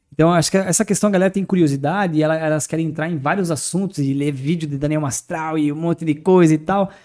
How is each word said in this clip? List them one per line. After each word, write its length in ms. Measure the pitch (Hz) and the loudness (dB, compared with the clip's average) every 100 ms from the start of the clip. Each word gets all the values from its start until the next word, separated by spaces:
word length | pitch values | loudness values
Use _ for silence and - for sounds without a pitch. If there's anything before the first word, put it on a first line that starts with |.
| _ | _
Então, 200 | - 165 | 0 2
acho 180 | 175 160 | 4 2
que 60 | 190 | 0
essa 280 | 190 160 | 0 0
questão, 240 | 214 190 208 | 0 0 2
a 20 | |
galera 200 | 190 185 | 2 2
tem 140 | 196 | 0
curiosidade, 720 | 180 185 156 139 139 196 190 156 | 0 2 2 2 -2 0 0 0
e 40 | |
ela, 140 | 151 160 | 0 0
elas 300 | 156 151 - | 0 -2 -2
querem 200 | 160 165 | -4 -4
entrar 240 | 156 160 | -4 -4
em 80 | 160 | -2
vários 320 | 139 190 170 | -2 0 -2
assuntos, 480 | 151 - 175 190 151 | -4 -4 -4 -4 -2
e 160 | 139 | -2
ler 180 | 139 143 | 0 -2
vídeo 340 | 135 135 170 156 | -4 -2 -2 -4
de 100 | 139 | -4
Daniel 220 | 147 151 | -2 -2
Mastral, 560 | 143 - - 170 160 160 | -2 -6 -8 -8 -4 -2
e 120 | 147 | -2
um 60 | 151 | -2
monte 280 | 170 165 160 | -2 -2 -2
de 80 | |
coisa 400 | 151 190 185 165 | -2 4 6 6
e 40 | 156 | 4
tal. 320 | 156 196 190 - | 0 -2 -2 -6